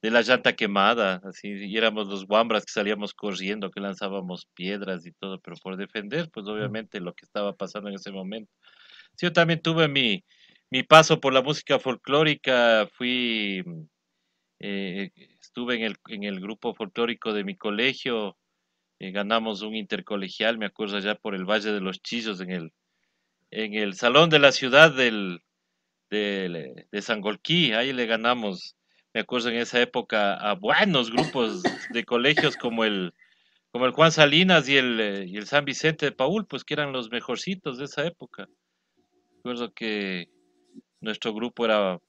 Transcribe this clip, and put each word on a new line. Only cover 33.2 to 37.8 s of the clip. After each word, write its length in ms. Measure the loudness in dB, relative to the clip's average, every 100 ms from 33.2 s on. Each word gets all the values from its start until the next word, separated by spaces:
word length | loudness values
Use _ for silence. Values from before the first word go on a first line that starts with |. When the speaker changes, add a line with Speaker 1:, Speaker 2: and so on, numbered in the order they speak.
| _ _ _ _ _
Speaker 1:
como 120 | -2
el 80 | 0
Juan 200 | 6 4
Salinas 560 | 8 6 8 6 6 6
y 80 | 4
el, 220 | 4 2
eh, 240 | 0 -2 -6
y 100 | -10
el 100 | 0
San 180 | 0
Vicente 420 | 0 -2 -2 0 -4
de 60 |
Paúl, 340 | 0 0 0 -4
pues, 180 | -10
que 100 | -6
eran 180 | -6 -4
los 180 | -6 -6
mejorcitos 680 | -8 -6 -6 -6 -8 -8
de 80 | -8